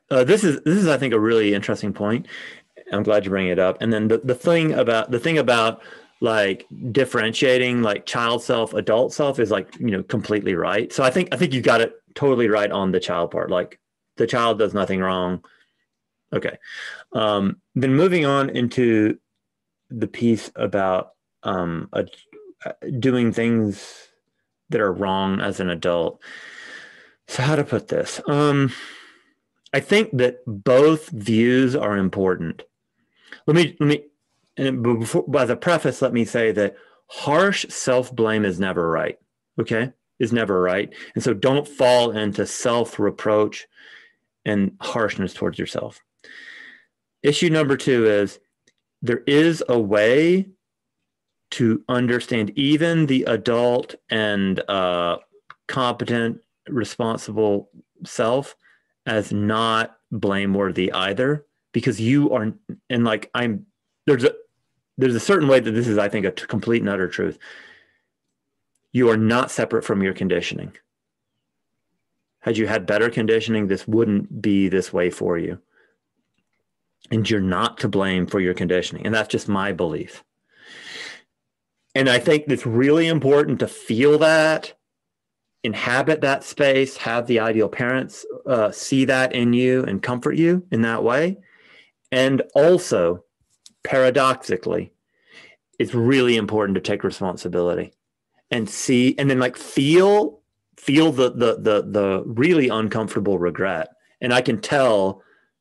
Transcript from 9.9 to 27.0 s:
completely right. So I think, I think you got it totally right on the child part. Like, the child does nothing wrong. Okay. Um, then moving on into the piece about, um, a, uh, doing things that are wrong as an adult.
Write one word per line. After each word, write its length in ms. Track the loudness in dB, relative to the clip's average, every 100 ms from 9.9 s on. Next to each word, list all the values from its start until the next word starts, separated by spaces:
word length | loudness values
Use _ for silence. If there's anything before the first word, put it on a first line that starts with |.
| -4
completely 500 | -4 -6 -2 -2 -2
right. 400 | -2 -2 -2 -2
So 100 | -2
I 60 | 0
think, 200 | 0 -2
I 60 | -2
think 160 | -2
you 80 | 0
got 200 | 2 4
it 140 | 2 -4 _
totally 360 | -2 0 2 2
right 220 | 2 0
on 200 | 0 0
the 80 | 0
child 320 | -2 -2 -4
part. 180 | -4 -2
Like, 300 | -2 -4 -10 _ _ _ -4
the 100 | -2
child 320 | 0 0 2
does 160 | 0 0
nothing 260 | -2 -2
wrong. 420 | -2 -2 -2 -6 -10 _ _ _ _ _ _ _ _
Okay. 260 | -6 -6 -8 -16 -18 -16 -18 -10
Um, 440 | -2 0 0 -2 -4 _
then 220 | -2 0 2
moving 300 | 2 2 0
on 260 | 0 -2
into 680 | -2 -4 0 2 2 2 -2 _ _ _ _ _ _ -16
the 180 | -8 -8
piece 440 | -2 0 0 -4 -8
about, 580 | -4 -2 -2 -2 -4 _ _ _
um, 460 | -6 -4 -4 -6 -6
a, 120 | -6 -6 -10 _ -20 -20 -16 -16
uh, 60 | -12 -10 -4
doing 340 | 0 0 0
things 760 | 0 0 0 -2 -4 -12 -20 -20 _ _ _ _ _ -6
that 120 | -2
are 100 | -2
wrong 480 | -2 -2 -2 -2 -2
as 180 | -4 -4
an 100 | -4
adult. 500 | -4 -2 0 -2 -6 -14 -20 -20 -20 -20 -20 -20 -20